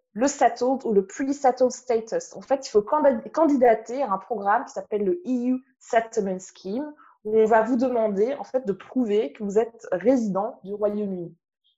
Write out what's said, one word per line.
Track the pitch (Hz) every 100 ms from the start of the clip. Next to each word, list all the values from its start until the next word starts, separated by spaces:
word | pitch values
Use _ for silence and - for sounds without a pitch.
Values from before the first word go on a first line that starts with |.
| _
le | 202 269
settled | - 240 233 247 262
ou | 240
le | 202 190
pre-settled | - 269 277 262 247 254
status. | 240 - 226 226 170 - -
En |
fait, | 190 269 -
il |
faut | 214
canda-, | 208 302 277 233 -
candidater | - 320 285 247 220 - 247
à | 254
un | 190
programme | - 220 202 220 269
qui |
s'appelle | - - 208
le | 202 175 196
E | 254 247
U | 254 _ _
Settlement | - 233 226 - 196 185
Scheme, | - - 185 220 302 294 _ _
où | 214 220
on | 220
va | 226
vous | 220 254
demander, | 262 240 220 196 220
en | 277
fait, | - 262 214
de |
prouver | 190 - 254 233 208 262
que | -
vous | 208 202
êtes | 233 - -
résident | 180 190 269 220 185 214 269
du | 185
Royaume-Uni. | 202 208 208 208 185 170 - _ _ _